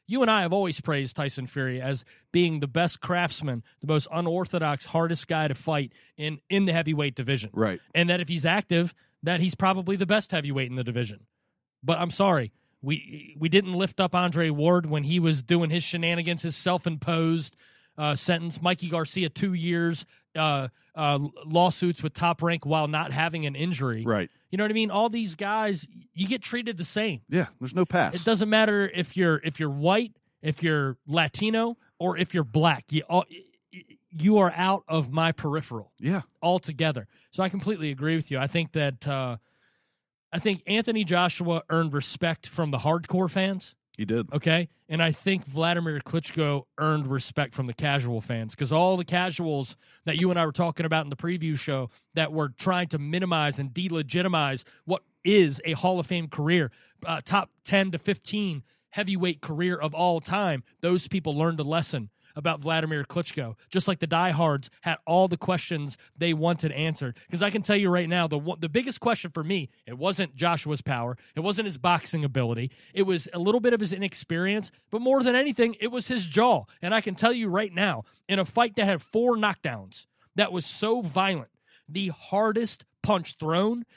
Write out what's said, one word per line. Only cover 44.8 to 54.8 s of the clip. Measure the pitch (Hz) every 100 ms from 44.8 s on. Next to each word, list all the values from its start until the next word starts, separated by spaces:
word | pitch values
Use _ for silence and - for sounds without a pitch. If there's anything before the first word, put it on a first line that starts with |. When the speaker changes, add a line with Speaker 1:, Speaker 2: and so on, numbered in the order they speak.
| _
Speaker 1:
And | 160
I | 165
think | 151 196 190
Vladimir | - 143 165 175 165 147
Klitschko | - 165 - 160 147 143 - -
earned | 156 151 135
respect | 135 - - 139
from | - 123
the |
casual | 117 147 139 123 113
fans, | - 117 113
'cause | - 131
all | 156 180 185
the |
casuals | 170 175 180 151 165 143 127 - _ _
that | 165 156
you | 180
and | 175
I | 160
were |
talking | 143 170 151 160
about | 160
in | 143
the | 139
preview | 170 180 160 143
show | - 135 123 - _
that | 160 156
were | 156 147
trying | - 190 180 175
to | 156
minimize | 143 175 185 160 147 139
and | 135
delegitimize | 123 185 165 139 170 180 165 143 131 - _